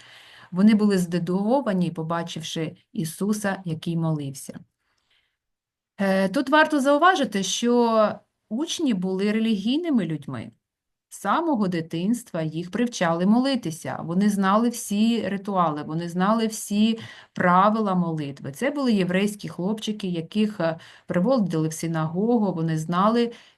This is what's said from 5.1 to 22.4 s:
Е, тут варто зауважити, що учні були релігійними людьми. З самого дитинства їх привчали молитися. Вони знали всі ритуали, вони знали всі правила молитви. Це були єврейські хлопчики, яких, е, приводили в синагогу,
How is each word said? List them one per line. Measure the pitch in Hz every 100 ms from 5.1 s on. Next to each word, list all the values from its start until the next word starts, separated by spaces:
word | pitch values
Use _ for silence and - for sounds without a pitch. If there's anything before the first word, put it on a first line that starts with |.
| _ _ _ _ _ _ _ _ -
Е, | 196 190 190
тут | 254 262
варто | 302 311 302
зауважити, | 269 285 349 370 262 196
що | 190 - 240 240 233 220 208 - _ _ -
учні | 220 330 - 285
були | 190 185 185 208
релігійними | 220 226 202 214 294 349 247 165
людьми. | 147 139 123 - - _ _ _ _ _
З | -
самого | 196 269 339 233 190
дитинства | 170 165 165 190 240 - 165
їх | 160 156 180
привчали | 214 240 - 170 170 185
молитися. | 240 269 269 165 160 135 -
Вони | 156 180 208
знали | 196 190 214 240
всі | - - 202 226 226 196
ритуали, | 196 202 190 165 147
вони | 151 160 175
знали | 175 190 226 220
всі | 220 - 208 220 220 - - -
правила | - 180 180 208 220 208
молитви. | 185 170 156 143 139 135
Це | - 269
були | 285 254
єврейські | 208 175 185 208 208 160
хлопчики, | 165 185 214 220 214 185
яких, | 170 165 208 214 208
е, | 165 160 - - -
приводили | 175 214 262 175 160 156
в |
синагогу, | 160 165 160 156 175 220 240